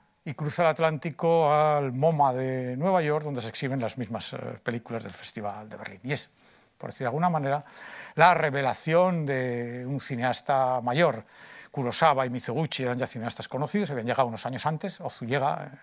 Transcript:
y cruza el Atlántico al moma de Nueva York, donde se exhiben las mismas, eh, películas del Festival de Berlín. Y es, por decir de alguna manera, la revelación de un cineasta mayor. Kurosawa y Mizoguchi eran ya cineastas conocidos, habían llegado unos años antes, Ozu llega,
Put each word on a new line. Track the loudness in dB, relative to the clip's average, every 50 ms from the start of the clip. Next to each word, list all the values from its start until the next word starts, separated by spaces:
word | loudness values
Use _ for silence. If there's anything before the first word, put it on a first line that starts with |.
| _ _ _ _ _
y | -10
cruza | -8 -4 -4 -2 0 2
el | 2 2
Atlántico | 4 4 2 0 0 0 -4 -6 -4 0 2 4 4 6 6 4
al | 4 4 4 4 4 2 0 0
moma | 0 2 2 2 4 4 4 4
de | 4 0 -2 -2 -2 -2 -4 -4 -4 -2
Nueva | 0 2 4 4
York, | 4 2 0 0 0
donde | -2 -4 -4
se | -4 -4
exhiben | -4 -4 -2 -2 -2 -2
las | -2 -2 -2 -4
mismas, | -6 -6 -4 -4 -4 -4
eh, | -6 -6 -8 -8 -10 -6
películas | _ -6 -6 -6 -6 -8 -8 -8
del | -8 -10
Festival | -12 -8 -8 -8 -6 -6 -6 -6 -8 -8 -12 -14
de | -14
Berlín. | -12 -12 -12 -14 -10
Y | -6 -4
es, | -2 -2 -4 -6 _ _ _ -20 -20 -20 -20 _ _ _
por | -12 -10
decir | -8 -4
de | -4 -2
alguna | 0 2 2 2
manera, | 2 2 0 0 0 -2 -2 -8 -18 -18 -18 -16 -16 -16 -16 -6 4
la | 6 8 8
revelación | 8 6 2 2 0 2 2 2 0 0 0 4 6 6 6 6 4 0 0
de | 0 0 0 0 0 -2 -2 -4 -6 -8 -8 -6
un | -4 -4 -4
cineasta | -2 -4 -2 0 0 0 0 0 0 0 2 2 4 2 0 0
mayor. | 0 0 2 4 4 4 2 -2 -8 -14 -20 -20 -20 -18 -18 -20 -20 -10
Kurosawa | -6 -4 -2 0 2 4 6 6 6 4 0
y | -2
Mizoguchi | -2 -4 -4 -2 -2 -2 -2 -2 -2 -2 -2
eran | -2 -2 -2
ya | -2
cineastas | -4 -4 -6 -6 -6 -4 -6 -6 -6
conocidos, | -4 -4 -4 -2 0 -2 -2 -2
habían | -4 -4 -2
llegado | 0 2 2 2 0
unos | -2 -6 -6
años | -6 -6 -2 -2
antes, | -2 -2 -2 -4 -8 -8 -8
Ozu | -8 -8 -8 -6 -4
llega, | -2 -2 0 0 0 -2 -4 -8 -12 -14 -18